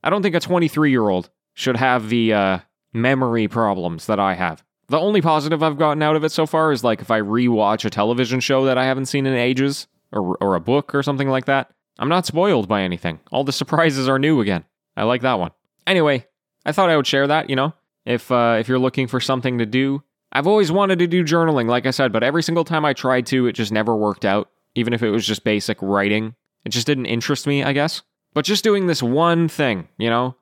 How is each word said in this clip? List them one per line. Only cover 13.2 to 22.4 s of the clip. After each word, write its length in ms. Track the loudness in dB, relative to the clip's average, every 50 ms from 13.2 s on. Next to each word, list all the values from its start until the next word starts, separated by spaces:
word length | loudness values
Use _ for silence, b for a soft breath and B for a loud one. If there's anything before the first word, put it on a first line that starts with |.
| _ _
All 120 | -4 -4 -2
the 80 | -2
surprises 560 | -4 -4 -4 -2 0 2 2 2 0 0 0
are 120 | 0 0 0
new 200 | 2 2 2 2
again. 260 | 2 0 -2 -4 -4 _ _ _ _ _ _
I 80 | -4 -2
like 180 | 0 0 0
that 180 | 0 -2 -2 -2
one. 120 | -4 -6 _ _ _ _ _ _ _
Anyway, 400 | 0 2 2 2 2 0 -2 -4 _ _ _ _ _ _ _ _
I 60 | -4
thought 200 | 0 2 2 4
I 60 | 4
would 100 | 2 2
share 200 | 2 0 0 2
that, 220 | 2 2 0 0 -2
you 60 | -2
know? 180 | 0 -2 -2 -4 _ _ _ _ _ _
If, 260 | -4 -4 -4 0 0
uh, 260 | 2 4 4 4 2 2
if 80 | 0
you're 100 | 0 0
looking 300 | 2 2 0 0 -2 -4
for 120 | -2 -2 -4
something 380 | -2 0 -2 -2 -2 -2 -2
to 80 | -2 -2
do. 380 | 0 0 0 0 0 -2 -4 _ _ _ _ _ _
I've 140 | -4 -2 2
always 260 | 2 4 4 2 2
wanted 280 | 2 2 2 2 2 2
to 80 | 2
do 160 | 2 2 0 2
journaling, 440 | 2 2 2 2 2 2 0 0
like 200 | 2 0 0 0
I 40 | -2
said, 200 | 0 0 0 0
but 100 | 2 0
every 220 | 0 2 0 0